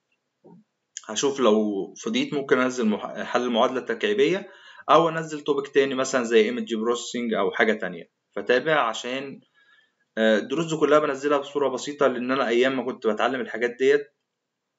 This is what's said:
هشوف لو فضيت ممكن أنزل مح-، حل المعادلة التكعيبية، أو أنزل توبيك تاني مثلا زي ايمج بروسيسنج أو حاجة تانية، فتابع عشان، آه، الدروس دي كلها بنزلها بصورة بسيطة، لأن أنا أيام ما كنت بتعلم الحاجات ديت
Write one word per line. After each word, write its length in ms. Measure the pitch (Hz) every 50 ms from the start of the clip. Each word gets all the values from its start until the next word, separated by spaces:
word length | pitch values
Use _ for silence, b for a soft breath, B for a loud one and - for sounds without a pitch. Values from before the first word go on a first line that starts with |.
| _ _ _ _ _ _ _ _ _ - - - _ _ _ _ _ _ _ - -
هشوف 340 | - 110 107 143 139 131 135
لو 540 | 123 107 107 107 107 107 101 98 85 78 -
فضيت 400 | - - 117 110 127 143 143 151
ممكن 260 | 143 135 - 143 127
أنزل 280 | 127 127 123 123 113
مح-، 360 | 107 104 95 - - - - 104
حل 200 | - - 123 123
المعادلة 360 | 123 117 110 123 127 127 123
التكعيبية، 720 | 110 - 113 110 107 104 104 120 139 156 180 196 196 B B B B B B B B -
أو 200 | 143 156 170 160
أنزل 320 | 160 160 160 156 156 147
توبيك 260 | 147 151 143 139 135 - -
تاني 220 | 139 135 135 131
مثلا 280 | 131 131 - - 127 120
زي 180 | 113 117 110
ايمج 340 | 107 120 123 120 110 107 113
بروسيسنج 580 | 107 110 120 120 120 - - - 123 120 113 107
أو 180 | 98 101 92
حاجة 220 | - - 120 110 107
تانية، 380 | 107 98 90 87 82 85 - _ _ _ _ _
فتابع 440 | 101 101 113 123 123 127 156 156 147 123 113
عشان، 520 | 113 - - 123 127 135 139 139 - - b b b b b b b b b b b b b _ _
آه، 200 | 113 110 113 110
الدروس 280 | 101 - 123 135 156 165
دي 120 | 160 160
كلها 220 | - 147 139 147 151
بنزلها 380 | 151 147 135 131 139 147 147
بصورة 300 | 139 135 - - 143 139 127
بسيطة، 380 | 127 120 - 143 143 - 143
لأن 240 | 131 123 120 123 127
أنا 160 | 131 139 127
أيام 300 | 113 120 120 123 135 135
ما 60 | 131 120
كنت 220 | 127 117 107 -
بتعلم 340 | 110 104 107 110 123 131 127
الحاجات 340 | 113 - - 110 120 120 120 -
ديت 280 | 131 135 143 143 139 - _ _ _ _ _ _ _ _ _ _ _ _ _